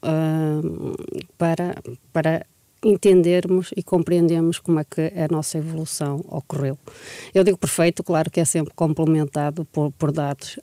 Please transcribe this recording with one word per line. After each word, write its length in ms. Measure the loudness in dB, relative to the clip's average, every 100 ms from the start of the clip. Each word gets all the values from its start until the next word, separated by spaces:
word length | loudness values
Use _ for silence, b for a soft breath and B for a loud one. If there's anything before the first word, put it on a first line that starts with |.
ah, 580 | -2 0 0 0 0 -2 -4 -6 -8 -8 -10 -12 -12 -4
para, 360 | -2 0 -4 -8 -12 -16 _
para 340 | -2 0 -2 -4 _ _ _
entendermos 840 | 2 4 6 6 6 4 2 0 0 -6
e 60 |
compreendermos 760 | -2 0 2 2 4 2 0 0
como 220 | 0 0
é 40 |
que 160 | 0 -4
a 280 | -4 -2 -2
nossa 260 | -2 -4 -6
evolução 600 | -6 -6 -6 -6 -4 -4 -6
ocorreu. 500 | -10 -6 -4 -4 -6 B B B B B
Eu 120 | 2
digo 120 | 4 2
perfeito, 460 | -2 0 2 0
claro 260 | 0 0 0
que 120 | 0
é 40 |
sempre 300 | 0 0 -4
complementado 920 | -2 0 2 2 2 0 -2 -4 -4 -6
por, 260 | -2 -4
por 180 | -2 -2
dados, 480 | 0 -2 -4 -10 -14